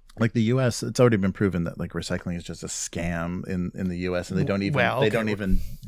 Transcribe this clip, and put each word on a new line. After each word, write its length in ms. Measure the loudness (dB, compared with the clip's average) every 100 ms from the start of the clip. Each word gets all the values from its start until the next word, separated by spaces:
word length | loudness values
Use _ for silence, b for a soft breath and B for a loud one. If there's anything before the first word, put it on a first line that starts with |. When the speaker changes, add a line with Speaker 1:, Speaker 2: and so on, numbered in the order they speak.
| -12 0
Speaker 1:
like, 120 | 0
the 120 | 2
U 180 | 2 2
S, 200 | 2 0
it's 180 | -2 4
already 160 | 6 6
been 160 | 2
proven 320 | 2 2 2 -2
that, 120 | -4
like, 140 | -6
recycling 460 | -6 -4 -4 -4 -6
is 60 |
just 200 | -8 -10
a 40 | -10
scam 800 | -8 -8 -4 -4 -2 -4 -4 -4
in, 240 | -4 -4 -4
in 140 | -4
the 80 | -2
U 160 | -2 -2
S, 140 | -2
and 100 | -2
they 60 | 0
don't 180 | 0
even, 120 | 0 2
Speaker 2:
Well, 240 | 2 2
Speaker 1:
they 60 | 2
Speaker 2:
okay, 80 | 2
Speaker 1:
don't 80 | 0
Speaker 2:
well 60 |
Speaker 1:
even 260 | -2 2 2 2 -8